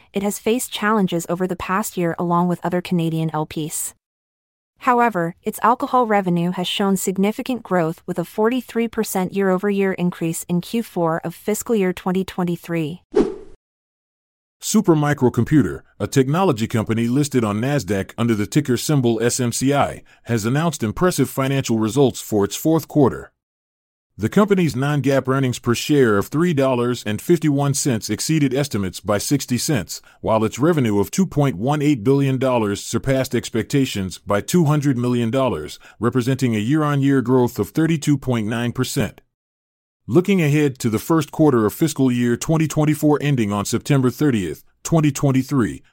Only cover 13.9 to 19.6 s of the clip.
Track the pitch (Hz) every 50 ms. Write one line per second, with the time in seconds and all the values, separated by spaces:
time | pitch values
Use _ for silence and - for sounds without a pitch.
13.9 | _ _ _ _ _ _ _ _ _ _ _ _ _ _ - - - 220 - -
14.9 | 160 151 147 147 147 - 123 120 - 123 113 - 156 143 107 80 69 - - _
15.9 | _ - 101 - - 139 131 131 151 175 196 185 131 104 113 - - 113 101 -
16.9 | 113 113 117 117 123 143 147 143 - 127 113 104 101 107 117 139 147 143 92 87
17.9 | 104 95 95 - - - 120 117 113 101 104 - - 151 143 - 120 117 - -
18.9 | 156 143 120 117 117 107 113 120 - - 123 120 - -